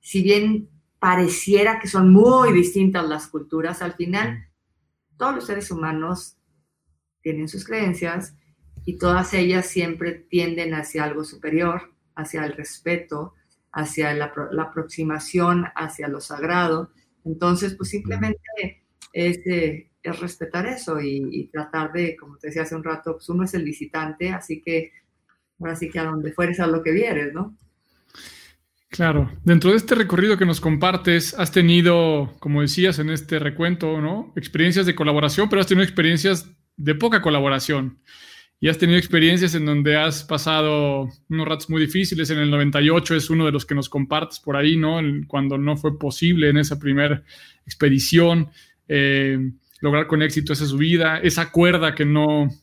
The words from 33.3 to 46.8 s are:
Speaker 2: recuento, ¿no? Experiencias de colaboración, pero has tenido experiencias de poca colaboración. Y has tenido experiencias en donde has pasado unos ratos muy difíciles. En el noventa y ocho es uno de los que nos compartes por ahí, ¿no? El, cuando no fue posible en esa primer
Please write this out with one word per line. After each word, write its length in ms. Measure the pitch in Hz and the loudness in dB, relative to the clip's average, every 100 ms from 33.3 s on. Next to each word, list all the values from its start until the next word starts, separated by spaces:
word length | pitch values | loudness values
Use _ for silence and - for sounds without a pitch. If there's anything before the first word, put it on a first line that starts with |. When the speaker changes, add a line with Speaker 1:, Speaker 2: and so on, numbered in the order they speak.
| 156 | -4
Speaker 2:
recuento, 640 | 147 147 170 175 160 156 | -4 -2 -2 -2 -2 -2
¿no? 320 | 151 202 - - | -4 -6 -8 -10
Experiencias 520 | - 156 170 180 180 | -8 0 2 2 0
de 80 | 160 | 0
colaboración, 520 | 151 147 151 147 208 | 0 2 2 0 2
pero 140 | 196 | 2
has 60 | 185 | 4
tenido 160 | 185 | 4
experiencias 680 | 190 - 165 165 190 180 - _ _ - | 4 2 2 2 0 -2 -6 _ _ -6
de 200 | 147 151 | -2 0
poca 260 | 233 220 | 2 2
colaboración. 800 | 165 147 139 135 127 143 131 - _ - - - _ _ | 2 2 2 0 -2 -2 -4 -10 _ -20 -20 -20 _ _
Y 80 | 151 | -2
has 120 | 160 | 2
tenido 180 | 175 175 | 4 4
experiencias 560 | - 170 160 175 180 | 4 4 6 4 2
en 120 | 165 151 | 0 0
donde 280 | 147 147 151 | 2 2 2
has 280 | 160 151 | 2 -2
pasado 840 | - 151 156 156 156 151 147 139 131 - _ | -6 -4 0 0 2 0 0 -2 -6 -12 _
unos 180 | 160 156 | -4 -4
ratos 220 | 156 - | -4 -4
muy 120 | 160 | -2
difíciles. 500 | 151 180 185 160 143 | 0 0 -2 -2 -2
En 80 | 156 | 0
el 100 | 147 | 2
noventa 320 | 147 143 143 | 2 2 4
y 80 | 147 | 4
ocho 260 | 170 - 160 | 4 2 -2
es 140 | 151 | 2
uno 160 | 160 160 | 2 2
de 60 | |
los 140 | 147 - | 0 -2
que 100 | 143 | -4
nos 140 | 131 | -2
compartes 500 | 143 135 151 147 - | -4 -2 -2 -4 -10
por 180 | - 139 | -4 0
ahí, 180 | 151 160 | 2 2
¿no? 240 | 156 165 | 0 0
El, 280 | 151 143 147 | -2 -4 -4
cuando 320 | 139 139 139 | -4 -2 -2
no 180 | 143 147 | -2 0
fue 220 | 156 147 | -2 -2
posible 500 | 143 - 170 175 151 | -6 0 2 4 4
en 80 | 147 | 4
esa 220 | 147 | 2
primer 440 | 143 | -2